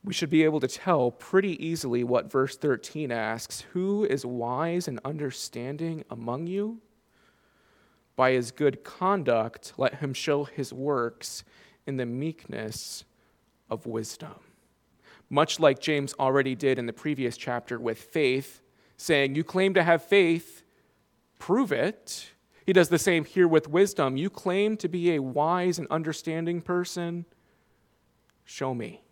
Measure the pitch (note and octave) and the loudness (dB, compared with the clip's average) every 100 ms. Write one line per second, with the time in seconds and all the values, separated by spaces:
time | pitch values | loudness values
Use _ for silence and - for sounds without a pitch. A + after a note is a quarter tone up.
0 | G3+ F3+ D#3 D#3 D#3 D3+ B2+ - - D#3+ | -6 -4 2 4 4 2 -2 -2 0 2
1 | B2 - - F#3+ G3 E3+ D#3+ E3 C3+ A#2+ | 2 -2 0 2 2 -4 -4 -4 -2 0
2 | A#2+ B2 G#2+ C3+ C3 - D3+ B2 - D#3 | 2 0 0 0 0 0 -2 -2 -4 -8
3 | D3 A#2 A2 A#2 - - - F3+ F#3+ G3+ | -4 -2 -2 -4 -8 -14 -8 -4 0 0
4 | A3 C3+ B2 B2 A#2 B2+ E3 F3 E3+ B2 | 0 0 -2 -4 -4 -2 -2 -2 -4 -8
5 | C3+ D#3 C#3+ - - - B2 D3 E3 D#3+ | -8 -6 -6 -8 -12 -8 -8 -6 -6 -8
6 | - A#2 A#2 B2+ E3+ F#3+ G#3 A3+ _ _ | -10 -10 -6 -6 -4 -4 -6 -8 _ _
7 | _ _ _ _ _ _ _ _ _ _ | _ _ _ _ _ _ _ _ _ _
8 | _ - C3 B2+ A#2+ - D3+ C3+ - - | _ 0 2 2 -2 0 2 2 -4 -4
9 | F#3 G3 C3 A2+ A2+ - - - C3 - | 0 0 2 0 0 -8 -18 -2 -2 -2
10 | C#3+ B2+ - D3 C#3+ - C3+ B2+ C#3 C#3 | -6 -4 -2 -2 -2 -8 -8 -6 -2 -2
11 | A#2 - - - - _ - _ - C3+ | -2 -6 -14 -14 -18 _ -20 _ -8 -6
12 | A#2+ B2 D#3 D#3 - - A2 A2 - - | -4 -4 -6 -8 -12 -10 -10 -10 -12 -14
13 | - _ _ _ _ _ _ A2 A#2+ A2+ | -18 _ _ _ _ _ _ -10 -6 -8
14 | A2 - D#3+ - _ _ _ _ _ _ | -8 -12 -16 -18 _ _ _ _ _ _
15 | _ - _ C#3+ D#3 - D#3 C3+ - D3 | _ -20 _ 0 0 4 4 4 -2 -2
16 | C#3 - C3+ C#3 C3+ B2+ C#3 B2+ A#2+ A2+ | -2 -2 2 2 0 0 0 0 -2 -6
17 | D3+ C#3 B2 A#2 - B2 - A#2+ A#2+ A2 | -6 -2 -4 -4 -6 -6 -4 -6 -4 -6
18 | - E3 C#3 C3 C3+ - _ _ _ _ | -6 0 2 0 -4 -20 _ _ _ _
19 | - D3 C#3 C#3 D#3 F#3 F#3+ F#3 E3+ E3 | 2 2 4 0 -2 2 4 4 6 4
20 | - G3+ F3 E3 - - _ _ _ _ | 6 4 6 2 -4 -20 _ _ _ _
21 | _ _ _ _ - G#3+ A#3+ C3 D#3 - | _ _ _ _ 0 2 2 0 -2 -4
22 | - - - _ _ _ - F#3 E3+ E3 | -12 -14 -14 _ _ _ 4 6 6 4
23 | - E3+ D3 G3 F3 D#3+ D#3 D#3+ G3 - | 4 2 0 4 6 6 4 4 4 4
24 | C3+ C3 F3+ - F#3 F#3 G#3 G#3+ F#3 F3+ | 0 0 -4 -2 -2 0 0 0 -2 0
25 | F3 D#3+ C3 B2+ D#3 F3+ F3+ F3 D3+ D#3+ | 2 2 0 0 0 2 0 -2 -2 -2
26 | D#3+ D#3 - D#3+ E3 F3 - F3 F3 F#3 | -2 -6 -6 -4 -2 -4 -2 -2 -2 -6
27 | E3+ F3 E3+ _ _ _ _ _ _ _ | -6 -6 -10 _ _ _ _ _ _ _
28 | _ _ _ _ _ - C3+ B2 G#2+ E3+ | _ _ _ _ _ -8 -6 -6 -8 -14
29 | _ | _